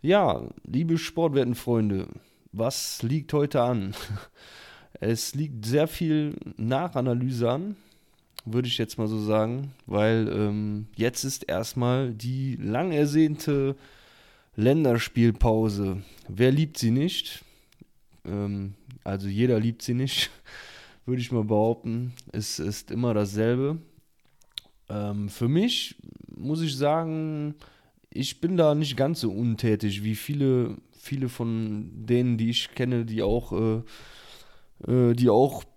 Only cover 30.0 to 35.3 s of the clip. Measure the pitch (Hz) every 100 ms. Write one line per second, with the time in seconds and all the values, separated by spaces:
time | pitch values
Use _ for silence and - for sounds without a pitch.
30 | 107 107 - 147 135 127 117 - _ _
31 | - 135 127 - 117 113 110 104 123 -
32 | 110 120 123 113 113 117 - - 127 123
33 | 117 110 101 117 - 92 110 110 117 -
34 | - - - - - - - - - 127
35 | 120 120 123